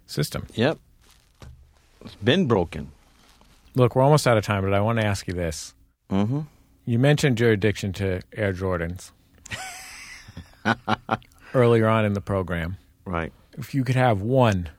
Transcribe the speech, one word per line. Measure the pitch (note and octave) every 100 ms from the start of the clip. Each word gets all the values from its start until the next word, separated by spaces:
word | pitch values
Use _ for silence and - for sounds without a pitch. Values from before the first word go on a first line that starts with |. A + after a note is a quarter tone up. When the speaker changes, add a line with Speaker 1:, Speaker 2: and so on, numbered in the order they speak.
| -
Speaker 1:
system. | - - - -
Speaker 2:
Yep. | - B2 D#3+ _ _ _ _ _ _ - - - _ _ -
It's | - -
been | G2 E3+ D#3+
broken. | A2 E2 D#2 C2+ - _ _ _ _ _ _ _
Speaker 1:
Look, | - B2 C3
we're |
almost | C3+ D3+ C3+
out | A2+
of |
time, | G#2 G#2
but | G2
I | G2
wanna | G#2+ A#2
ask | G#2+ G2 -
you |
this. | F2 E2+ D#2 - - _ _ -
Speaker 2:
Mm-hmm. | G2 G#2 C#3 D#3 _ _ _
Speaker 1:
You | - A#2
mentioned | C#3 D3 D3 A2+
your | A#2
addiction | G#2+ G#2+ G2+ G2+
to | F#2 G2 F#2 -
Air | - G#2
Jordans | F2+ F#2+ F2+ E2+ F2+ - _ _ _ - - F#5 - - - - - - - - _
<laughs> | G#2+ A#2 - A2 - A2+ - _ -
earlier | C3+ A#2+ A#2 A2
on | A2
in | G#2+
the | G2+
program. | - G2 F2 F2 E2 F#2+ _ _
Speaker 2:
Right. | - F2 D#2+ - _ -
Speaker 1:
If | A#2+
you | C#3+
could | B2 B2+
have | B2+ G#2
one, | G#2+ C3 A#2+ G2 E2+